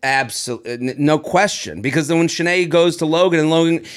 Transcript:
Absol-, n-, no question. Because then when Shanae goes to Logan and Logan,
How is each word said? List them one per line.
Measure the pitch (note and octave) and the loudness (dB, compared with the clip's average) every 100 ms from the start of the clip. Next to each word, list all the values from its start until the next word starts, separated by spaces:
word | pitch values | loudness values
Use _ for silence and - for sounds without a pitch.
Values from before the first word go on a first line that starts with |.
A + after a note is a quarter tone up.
Absol-, | C3+ C3+ B2 - - A#2 - | -2 0 -2 -6 -8 -8 -8
n-, | A#2+ B2+ B2+ | -6 -6 0
no | D3 D3+ | 2 2
question. | - F3 G3+ - - D#2+ | 0 0 0 -2 -10 -6
Because | A#2+ C#3 D3 | -4 -2 0
then | E3 | 0
when | E3 | 0
Shanae | - E3+ F3+ F3 | 0 0 0 2
goes | E3+ F3 E3+ | 4 2 2
to | |
Logan | D#3 E3 F#3 E3 | 0 2 4 4
and | D#3 | 2
Logan, | E3 E3 E3 - | 2 2 0 -6